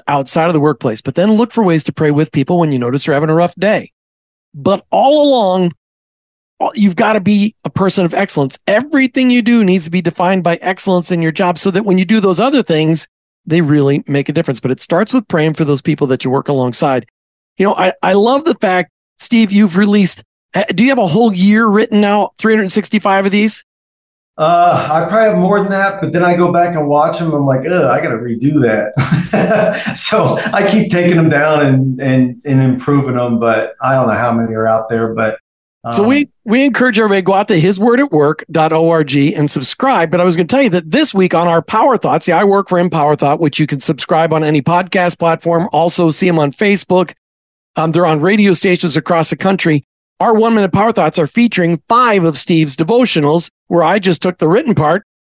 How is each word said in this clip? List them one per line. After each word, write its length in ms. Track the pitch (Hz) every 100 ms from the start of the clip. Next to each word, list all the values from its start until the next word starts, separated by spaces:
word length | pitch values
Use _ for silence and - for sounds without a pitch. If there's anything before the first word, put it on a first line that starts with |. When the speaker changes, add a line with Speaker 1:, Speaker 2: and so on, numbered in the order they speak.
| -
Speaker 1:
outside 400 | 143 135 - 165
of 60 |
the 80 | 160
workplace. 400 | 147 147 135 110
But 160 | - 139
then 160 | 196
look 200 | 214 233
for 120 | -
ways 180 | 196 160
to 80 | -
pray 200 | - 156
with 180 | 147 156
people 280 | 147 135 175
when 120 | 160
you 80 | 131
notice 260 | 120 135
they're 100 | -
having 160 | 143 156
a 40 |
rough 200 | 160 170 -
day. 340 | 156 190 101 _ _ _ _ _ _
But 300 | 147 139 196 -
all 380 | 190 247 302 294
along, 440 | 254 196 185 175 - _ _ _ _ _ _ _ - -
you've 220 | - 202 170
gotta 240 | 214 214
be 340 | 185 208 208 -
a 60 | -
person 340 | - 190 190
of 80 | 175
excellence. 460 | - 196 - 139 - -
Everything 640 | 311 294 302 262 - 254
you 120 | 247
do 200 | 226 240
needs 220 | 202 185
to 80 | 160
be 100 | 180
defined 400 | 170 - 180 190
by 140 | 170 170
excellence 560 | - 190 - 180 165
in 100 | 175
your 80 | 160
job 260 | 156 185 180
so 140 | 196
that 140 | 185
when 140 | 214 185
you 60 |
do 140 | 180 220
those 220 | 196 175
other 240 | 240 285
things, 420 | 208 160 156 165 - _ _ _ -
they 140 | 165
really 420 | 156 147 139 143 -
make 200 | 143 139
a 40 |
difference. 260 | 156 170 127
But 140 | 127
it 80 | 127
starts 340 | - 170 214
with 140 | 262 220
praying 260 | 175 156
for 100 | 151
those 160 | 151 143
people 280 | - 147 139
that 160 | 127
you 80 | 131
work 160 | 131 -
alongside. 580 | 143 127 113 151 127 110 _ _ _ _ -
You 80 | 196
know, 100 | -
I, 160 | 269 -
I 120 | 185
love 300 | 196 220 277
the 120 | 320 -
fact, 340 | 208 185 175 _ _ -
Steve, 320 | - 233 214
you've 240 | 202 208 170
released, 480 | 208 208 190 - - _ _
uh, 100 | 175 202
do 80 | 180
you 60 | 240
have 100 | 254
a 80 | 190
whole 260 | 170 233
year 360 | 185 196 214 226
written 340 | 208 220 208
out, 300 | 208 208 196 -
three 160 | 220
hundred 180 | 220 190
sixty-five 540 | 214 - 214 202 190 196
of 40 |
these? 340 | 202 214 - - _ _ _ _ _ _ -
Speaker 2:
Uh, 520 | 156 175 175 135 131
I 180 | 156 170
probably 200 | 214 220
have 100 | 180
more 220 | 180 202
than 100 | 190
that, 300 | 196 196 196
but 120 | 160
then 120 | 170
I 120 | 175 170
go 140 | 175
back 240 | 175 175
and 140 | 165 147
watch 300 | 147 156 -
them. 160 | 165
I'm 100 | 147
like, 220 | 139 127 151
"Ugh, 160 | 180
I 160 | 139 127
gotta 140 | 156 113
redo 440 | 120 113 131 151
that." 1300 | 120 107 104 - - - - 208 180 208 208 - 220
<laughs> 20 | -
So 420 | - 220 170 - -
I 140 | - 196
keep 240 | 214 -
taking 260 | 180 175 170
them 120 | 160
down 360 | 143 151 151 143
and, 340 | 131 135 123
and, 420 | 135 131 127 117
and 160 | 147 135
improving 540 | 131 127 - 143 131 123
them, 220 | 123 113
but 360 | 113 110 110 -
I 120 | 131
don't 140 | 135 120
know 60 |
how 180 | 104 120
many 220 | 117 113
are 120 | 110 110
out 220 | 113 110
there, 240 | 113 113
but, 260 | 110 110 107 _ _ _ _ 120
Speaker 1:
So 100 | 117
we, 200 | 208 285
Speaker 2:
um, 100 | 285 _
Speaker 1:
we 200 | - 233
encourage 340 | 277 220 254 214
everybody 220 | 220 196
to 60 | 180
go 80 |
out 140 | 190 -
to 120 | 185
his 180 | 170 190
word 220 | 226 240
at 100 | 285
work 340 | 151 147 156 -
dot 220 | 160 156
org 420 | 160 165 165 147
and 360 | 139 143 185 147
subscribe. 600 | - 131 - 262 226 165
But 100 | 175
I 40 |
was 120 | 180 165
gonna 100 | 160
tell 160 | 254
you 80 | 269
that 200 | 175 160
this 220 | 208 311
week 220 | 196 180
on 120 | 170 175
our 140 | 165
Power 380 | - - 294 233
Thoughts, 280 | 143 160 -
the 60 |
I 120 | 170
Work 240 | 202 196 196
for 100 | 180
Him 100 | 180
Power 280 | 160 147 147
Thought, 240 | 143 139
which 180 | 160 -
you 80 | 151
can 140 | 143
subscribe 520 | - 131 - 165 165
on 100 | 156
any 200 | 156 151
podcast 560 | 139 175 185 196 180 -
platform, 500 | 170 160 165 170 180
also 380 | 151 170 - 165
see 180 | 147 185
him 100 | 165
on 140 | 143
Facebook. 600 | - 208 202 - 185 180 - _ _ _ _ _ -
Um, 160 | 160
they're 140 | 165 175
on 140 | 156
radio 340 | 165 214 202
stations 420 | 170 202 180 175 160
across 340 | - 175 156
the 60 | 156
country. 480 | 190 190 170 151 - _ _ -
Our 140 | 202
one 200 | 220 220
minute 180 | 226 196
Power 180 | 190 220
Thoughts 280 | 214 156 -
are 100 | 151
featuring 520 | - 240 - 170 170 -
five 360 | 233 247 208
of 120 | 165 160
Steve's 400 | - 165 156 -
devotionals, 760 | 160 240 247 175 147 165 - _ -
where 160 | 175
I 160 | 160 202
just 200 | 190 165
took 180 | 185 175
the 100 | 156
written 260 | 196 302
part 300 | 151 151 180 - _